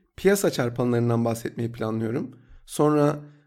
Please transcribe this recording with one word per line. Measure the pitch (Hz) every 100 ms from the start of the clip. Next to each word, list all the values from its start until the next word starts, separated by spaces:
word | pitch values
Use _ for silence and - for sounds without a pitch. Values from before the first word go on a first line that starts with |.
| _ -
piyasa | 190 196 180
çarpanlarından | - 120 120 123 120 120 117
bahsetmeyi | 117 113 - - 117
planlıyorum. | 117 110 110 113 135 247 - _ - -
Sonra | - 151 151 147 151 - -